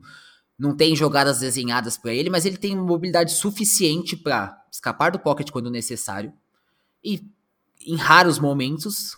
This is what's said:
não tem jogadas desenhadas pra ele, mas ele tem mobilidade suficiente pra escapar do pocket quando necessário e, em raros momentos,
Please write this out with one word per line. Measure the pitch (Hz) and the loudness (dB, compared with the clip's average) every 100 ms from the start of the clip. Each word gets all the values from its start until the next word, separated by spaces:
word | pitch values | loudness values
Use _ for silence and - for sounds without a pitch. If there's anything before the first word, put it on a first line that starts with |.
| - - - _ _ - | -16 -20 -20 _ _ -6
não | 143 147 | -2 2
tem | 160 151 | 2 4
jogadas | 147 143 139 120 | 2 2 2 2
desenhadas | 131 120 120 120 117 - | -2 -4 -2 -2 -4 -6
pra | 120 | -4
ele, | 120 170 | -2 0
mas | 185 190 | 0 -2
ele | 185 | -4
tem | 202 190 | -4 -2
mobilidade | 180 170 175 170 165 | 0 -2 0 0 0
suficiente | - 208 202 208 - 170 160 175 165 | 0 -4 -2 0 2 2 0 -4 -6
pra | 147 120 95 - _ | -2 -2 -2 -10 _
escapar | - 127 - 160 | -10 -6 0 0
do | 190 | 0
pocket | 156 139 139 | -2 -2 -4
quando | 127 120 | -8 -8
necessário | 120 - 117 - 98 101 - _ _ _ _ _ _ | -8 -8 -8 -8 -8 -10 -14 _ _ _ _ _ _
e, | 208 196 - _ _ _ _ _ - | -8 -8 -8 _ _ _ _ _ -8
em | 160 | -2
raros | - 165 175 147 | 6 8 8 4
momentos, | 143 139 127 156 208 208 - | 0 0 -2 -4 -6 -8 -10